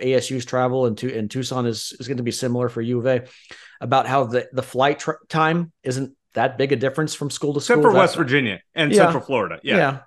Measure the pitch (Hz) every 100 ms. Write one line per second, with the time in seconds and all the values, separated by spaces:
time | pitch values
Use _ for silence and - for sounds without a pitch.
0 | 127 131 - 131 - 127 127 131 123 107
1 | 127 113 107 131 123 127 120 110 - -
2 | 123 123 117 110 127 123 123 120 117 123
3 | 127 123 127 - - - - - 120 135
4 | 120 135 117 123 - 127 120 123 143 151
5 | - - - 160 156 170 165 _ 131 127
6 | 131 - _ - 131 120 135 127 131 147
7 | 156 - 143 - 147 143 - 240 240 190
8 | 180 - 131 143 117 92 - 170 147 202
9 | 175 165 - 123 90 82 - 196 143 135